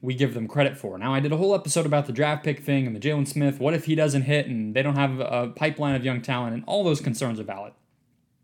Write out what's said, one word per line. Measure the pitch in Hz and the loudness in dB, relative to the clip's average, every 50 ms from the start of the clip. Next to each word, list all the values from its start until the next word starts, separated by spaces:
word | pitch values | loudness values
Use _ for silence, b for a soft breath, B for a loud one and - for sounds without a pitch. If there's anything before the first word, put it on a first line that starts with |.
we | - 127 131 | -6 -4 0
give | 123 139 131 110 | 0 0 0 0
them | 117 113 110 | -2 -6 -2
credit | - 143 143 135 - | 0 2 2 2 0
for. | - - 104 92 92 | -4 -8 -10 -8 -4
Now, | 104 127 135 | -2 -2 0
I | 135 | 0
did | 139 147 | 0 0
a | 156 156 | 0 2
whole | 185 196 202 | 2 2 2
episode | 185 - 151 - 170 160 | 2 0 0 0 0 2
about | 147 147 147 143 - | 2 2 2 2 0
the | |
draft | 117 127 147 147 151 147 - | 0 0 2 2 0 0 -2
pick | 156 143 - | -2 -4 -2
thing | - - 139 139 131 123 | -2 0 0 2 2 0
and | 110 | -2
the | 107 | -2
Jalen | 104 147 151 147 139 139 | -2 0 0 0 0 0
Smith, | - 151 143 139 139 - | 0 0 2 2 2 2
what | 127 147 165 | 2 2 2
if | 165 165 | 0 0
he | 156 156 | 0 2
doesn't | 151 156 147 139 139 131 | 4 4 4 2 2 2
hit | 139 147 147 135 - | 2 2 2 2 0
and | 123 113 110 107 107 | -2 -4 -4 -2 0
they | 131 | 0
don't | 139 147 139 | 0 2 2
have | 139 139 135 131 131 | 2 2 2 0 -2
a | 127 - 123 123 120 117 - | -2 -2 0 -2 -2 -2 -2
pipeline | - 156 156 147 - 147 143 139 | -2 -2 0 0 0 0 0 0
of | 131 120 | 0 0
young | 131 127 120 | -2 -2 -2
talent, | 120 - 131 123 123 117 113 | -2 -2 -2 -2 -2 -2 -4
and | 120 - | -6 -4
all | - - 208 196 | -2 0 2 2
those | 175 156 151 | 2 2 0
concerns | - - 117 110 143 120 113 110 | 0 -2 -2 -2 -2 -4 -4 -4
are | 107 | -6
valid. | 104 98 98 101 107 - _ _ _ _ _ _ _ _ _ _ _ _ _ | -8 -10 -10 -12 -14 -16 _ _ _ _ _ _ _ _ _ _ _ _ _